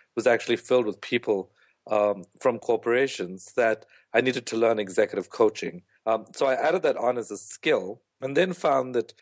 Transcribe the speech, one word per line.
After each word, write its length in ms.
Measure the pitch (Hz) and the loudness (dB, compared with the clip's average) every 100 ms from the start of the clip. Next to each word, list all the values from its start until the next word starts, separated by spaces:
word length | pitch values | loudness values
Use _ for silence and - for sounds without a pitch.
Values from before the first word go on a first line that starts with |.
| _ - | _ 0
was 100 | 117 | 4
actually 300 | 117 - 117 | 4 2 -2
filled 300 | - 127 113 | 2 2 2
with 160 | 98 | -4
people, 500 | - 117 - 101 92 _ _ _ - | -4 -2 0 -2 -4 _ _ _ -2
um, 320 | 107 104 98 87 - | 2 2 0 -8 -4
from 200 | 131 117 | -2 0
corporations, 920 | - 113 120 120 135 - 90 92 - - | 0 0 2 0 0 -2 -8 -10 -6 0
that 280 | 113 110 - _ _ | 2 0 -6 _ _
I 80 | 113 | 0
needed 240 | 127 127 120 | 2 0 -4
to 100 | 113 | 0
learn 240 | 113 110 | 2 2
executive 500 | 98 92 104 98 90 | 0 0 0 -2 -4
coaching. 540 | - 110 - 87 87 - _ - | 2 2 2 -8 -10 -16 _ -4
Um, 220 | 113 - | -4 -4
so 120 | - 139 | -2 0
I 80 | |
added 300 | 127 143 180 | 2 0 0
that 120 | 156 - | 0 0
on 220 | 117 123 | 0 -2
as 120 | 107 | -4
a 60 | 101 | -10
skill, 640 | - - 160 127 92 120 _ _ | -10 -6 0 0 -2 -10 _ _
and 160 | 135 139 | -4 0
then 160 | 185 | 0
found 420 | 170 160 139 131 120 | 0 0 2 0 -2
that 180 | - - | -4 -8